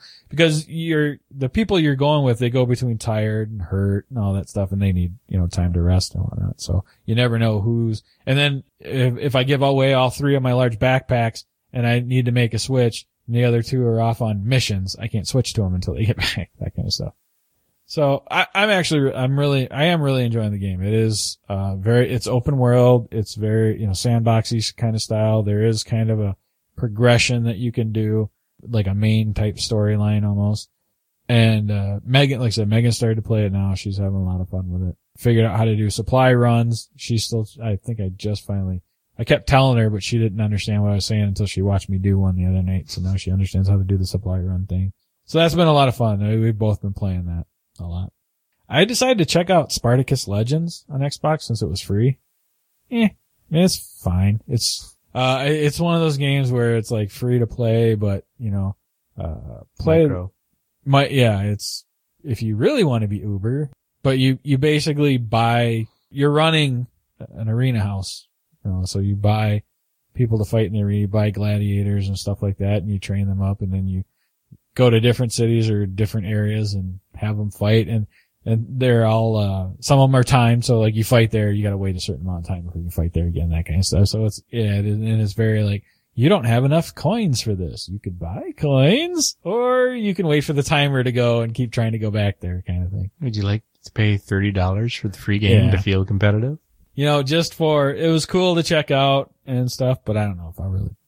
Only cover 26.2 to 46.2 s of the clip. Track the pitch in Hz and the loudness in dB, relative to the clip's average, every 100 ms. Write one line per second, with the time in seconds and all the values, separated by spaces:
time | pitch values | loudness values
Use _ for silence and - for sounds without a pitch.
26.2 | 101 95 _ _ _ - 123 104 120 117 | -2 -4 _ _ _ -6 -6 2 4 4
27.2 | - 123 117 101 120 113 110 110 107 110 | 2 0 -2 -2 -4 -2 -2 0 0 0
28.2 | 107 _ _ _ - 113 95 98 110 110 | -2 _ _ _ -4 -2 0 2 2 2
29.2 | 107 101 107 - - 110 104 104 104 107 | 0 0 -2 -4 -4 0 2 2 2 0
30.2 | 104 101 104 107 - _ _ _ _ _ | 0 0 0 -2 -6 _ _ _ _ _
31.2 | - 120 113 110 104 104 98 101 - 131 | 0 4 4 2 0 -2 -2 -4 0 2
32.2 | 143 127 120 104 104 113 120 110 117 110 | 2 2 -2 0 2 2 2 2 0 0
33.2 | 104 110 104 98 98 95 104 98 98 98 | 0 0 0 0 0 -2 -4 -4 -2 -2
34.2 | 92 92 90 92 92 90 90 - _ - | -2 -4 -4 -6 -6 -4 -4 -6 _ -4
35.2 | 123 117 113 110 113 107 107 - 107 127 | 2 2 2 2 0 0 0 -2 0 2
36.2 | 131 123 120 117 117 113 - - - 117 | 4 4 4 2 2 -2 -6 -14 -4 -2
37.2 | - 117 107 - 117 98 - 110 95 92 | -2 -4 -6 -8 -6 -4 -6 -6 -6 -6
38.2 | 104 101 - 98 95 90 - _ _ - | -6 -6 -6 -6 -4 -6 -10 _ _ -10
39.2 | 113 151 - 135 135 120 110 104 - 120 | -2 -2 2 2 4 4 2 0 -2 0
40.2 | 113 101 107 104 - 104 104 101 - 107 | 0 0 -2 -2 -2 0 2 0 0 0
41.2 | 104 98 104 - 98 98 - 95 98 98 | 0 0 -4 -2 0 0 -2 -2 2 2
42.2 | 95 92 90 92 92 92 - - 92 95 | 2 2 0 0 0 -2 -4 -6 -4 -4
43.2 | - 95 95 95 95 101 95 98 92 92 | -2 -2 0 0 2 2 2 0 0 -4
44.2 | 92 92 90 90 92 92 95 - _ _ | -4 -4 -2 -4 -4 -2 -4 -6 _ _
45.2 | - 160 165 151 170 143 135 - 113 101 | -4 0 2 4 4 4 2 2 0 0